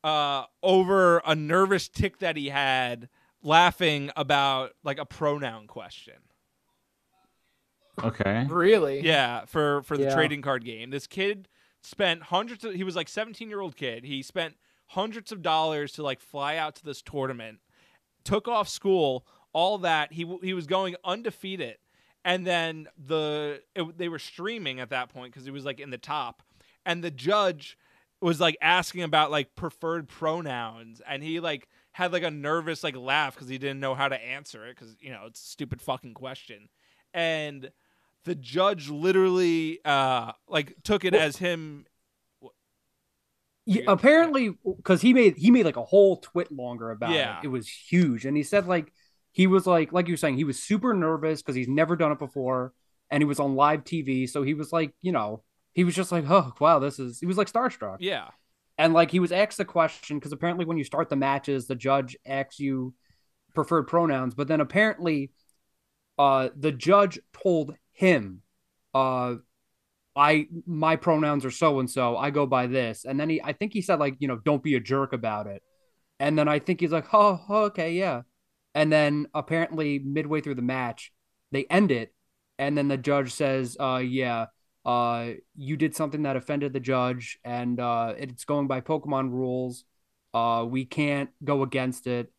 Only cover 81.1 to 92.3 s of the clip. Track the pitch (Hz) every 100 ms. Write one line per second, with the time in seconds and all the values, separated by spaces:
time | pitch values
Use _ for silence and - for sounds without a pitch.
81.1 | _ _ _ _ 135 131 180 202 123 113
82.1 | _ _ _ _ - 139 147 143 135 127
83.1 | 143 131 - 143 135 123 - 139 131 127
84.1 | 131 123 117 110 _ _ _ - 120 120
85.1 | 117 117 110 _ - 135 147 151 - 151
86.1 | 151 147 131 - 147 143 135 123 131 123
87.1 | 127 117 - 123 123 123 120 120 117 113
88.1 | - 135 123 - 147 139 131 - 156 147
89.1 | 135 135 123 131 127 127 123 _ _ _
90.1 | _ _ 117 117 117 117 131 131 - 147
91.1 | 143 139 _ 143 143 135 135 127 123 127
92.1 | 120 120